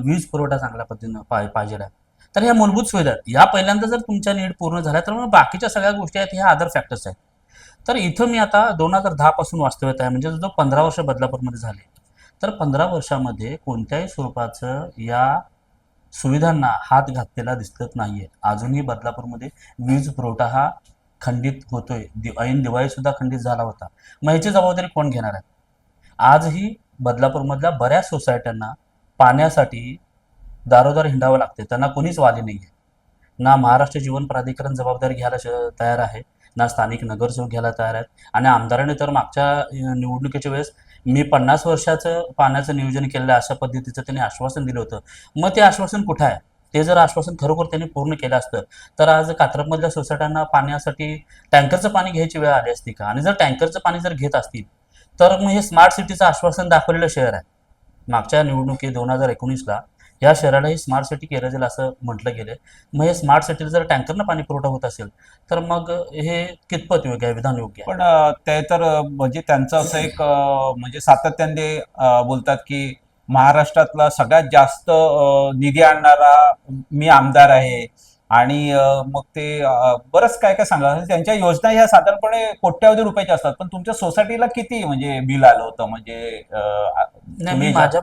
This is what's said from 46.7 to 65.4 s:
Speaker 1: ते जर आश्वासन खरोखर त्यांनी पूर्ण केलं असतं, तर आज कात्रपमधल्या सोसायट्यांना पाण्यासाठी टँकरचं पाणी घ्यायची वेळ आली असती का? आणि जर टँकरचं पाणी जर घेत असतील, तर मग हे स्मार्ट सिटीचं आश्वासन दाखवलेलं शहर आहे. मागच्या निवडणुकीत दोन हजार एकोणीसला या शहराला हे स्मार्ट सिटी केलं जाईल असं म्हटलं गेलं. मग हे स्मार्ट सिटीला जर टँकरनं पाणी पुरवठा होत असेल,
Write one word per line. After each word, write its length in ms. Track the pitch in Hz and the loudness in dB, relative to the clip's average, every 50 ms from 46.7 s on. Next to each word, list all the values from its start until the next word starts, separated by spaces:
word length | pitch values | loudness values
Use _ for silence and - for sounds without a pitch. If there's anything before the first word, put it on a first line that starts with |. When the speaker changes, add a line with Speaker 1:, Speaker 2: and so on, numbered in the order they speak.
| - | -2
Speaker 1:
ते 100 | 151 156 | 0 2
जर 120 | 170 180 | 4 4
आश्वासन 380 | 175 165 - - 170 147 175 170 - | 4 4 4 2 -4 -6 -6 -8 -6
खरोखर 240 | 139 143 156 170 170 | -4 -2 -2 -2 -4
त्यांनी 220 | 165 160 156 165 | -6 -6 -8 -8
पूर्ण 280 | 160 - 139 139 156 151 | -8 -8 -6 -6 -6 -6
केलं 220 | - - 127 131 | -6 -4 -2 -2
असतं, 240 | 123 - - - 104 - - _ - - - _ - | -2 -2 -4 -8 -10 -10 -10 _ -20 -20 -14 _ 2
तर 100 | 156 160 | 4 4
आज 220 | 156 156 156 160 | 4 4 2 -2
कात्रपमधल्या 600 | 160 - 147 135 - 143 147 156 160 160 165 160 | 0 0 0 0 0 -4 -4 -4 -4 -2 -2 -4
सोसायट्यांना 520 | - 156 135 - 151 143 156 151 156 156 | -4 -6 -6 -6 -4 -4 -4 -4 -2 -4
पाण्यासाठी 840 | 156 156 - 143 139 143 147 147 - 156 143 - 156 151 151 151 - _ - - _ _ | -2 0 0 0 0 0 -6 -6 -6 -8 -8 -6 -8 -10 -10 -12 -14 _ -20 -20 _ _
टँकरचं 360 | - 143 139 131 180 180 196 208 | 4 4 4 4 0 0 -2 0
पाणी 220 | 214 185 180 185 | 0 0 -2 0
घ्यायची 280 | 170 160 165 160 165 156 | -2 -4 -4 -4 -2 0
वेळ 120 | 151 147 | 2 2
आली 200 | 139 127 117 120 | 2 2 0 -2
असती 220 | - - - 120 | -6 -6 -8 -14
का? 140 | 104 - 104 | -12 -8 -6
आणि 140 | 104 107 135 | -6 -4 -2
जर 120 | 151 190 | 0 0
टँकरचं 460 | 202 196 165 135 131 131 165 165 170 190 | 2 2 0 0 2 -2 -2 -4 -4 -4
पाणी 220 | - 175 175 175 | -4 -2 -4 -2
जर 120 | 170 180 | -6 -6
घेत 240 | 170 131 139 147 147 | -6 -4 -4 -2 -2
असतील, 260 | 127 - - - 113 101 - _ _ _ _ _ _ _ _ _ - | -4 -4 -6 -12 -16 -16 -16 _ _ _ _ _ _ _ _ _ 4
तर 200 | 175 190 190 185 | 6 6 6 4
मग 100 | 202 196 | 0 0
हे 120 | 196 208 | 0 0
स्मार्ट 300 | 202 - 170 165 175 190 | -2 2 6 6 6 6
सिटीचं 320 | - 202 180 - 190 - 185 | 6 2 -4 -8 -2 2 2
आश्वासन 440 | 170 151 - - 175 - 190 180 175 | 2 2 2 0 -2 0 -2 0 2
दाखवलेलं 380 | 165 160 - - 165 165 165 156 | 4 4 4 2 0 0 0 -2
शहर 260 | - 139 127 117 101 | 0 0 0 0 -2
आहे. 80 | 90 - _ _ _ _ _ _ _ _ _ _ _ _ - | -4 -10 _ _ _ _ _ _ _ _ _ _ _ _ -4
मागच्या 340 | 117 113 107 - 151 151 | -2 -2 -2 2 2 2
निवडणुकीत 500 | 156 143 135 131 131 131 131 - - 135 | 2 2 0 -2 -2 -2 -4 -4 -6 -6
दोन 180 | 123 123 120 127 | -6 -4 -4 -2
हजार 180 | 131 131 135 123 | -2 0 0 -2
एकोणीसला 520 | 120 - 123 131 131 - - 107 101 - - _ _ _ _ _ _ _ | -2 -4 -4 -6 -6 -6 -6 -6 -8 -8 -8 _ _ _ _ _ _ _
या 100 | 131 147 156 | 4 4 4
शहराला 320 | 147 151 143 131 139 143 151 | 6 4 2 2 2 2 0
हे 80 | 165 | -4
स्मार्ट 300 | 156 - 135 131 135 131 | -6 -6 -4 -4 -4 -4
सिटी 200 | - 151 139 156 | -4 -8 -10 -8
केलं 220 | - 143 127 123 127 | -8 -8 -6 -6 -6
जाईल 140 | 131 131 | -4 -4
असं 280 | 127 120 - - 131 131 131 - | -4 -6 -4 -6 -6 -6 -8 -10
म्हटलं 320 | 123 120 113 101 110 123 117 | -10 -10 -10 -8 -8 -8 -8
गेलं. 200 | 113 110 110 117 - _ _ _ _ _ _ - | -8 -12 -14 -16 -18 _ _ _ _ _ _ -4
मग 100 | 143 156 | 0 0
हे 100 | 170 170 | 0 0
स्मार्ट 300 | 175 151 147 147 156 - | 0 2 4 4 4 4
सिटीला 260 | - 156 - 156 151 | 0 -6 -8 -6 -2
जर 160 | 165 170 165 | -2 -2 0
टँकरनं 380 | 160 156 131 127 - 160 202 208 | 2 0 -2 -2 -4 -6 -6 -4
पाणी 180 | 208 165 156 | -4 -4 -6
पुरवठा 260 | 143 - 147 139 139 135 | -6 -6 -8 -6 -4 -4
होत 160 | 131 127 - | -6 -6 -8
असेल, 240 | 120 - - 104 104 - _ _ _ _ _ | -10 -10 -12 -16 -18 -18 _ _ _ _ _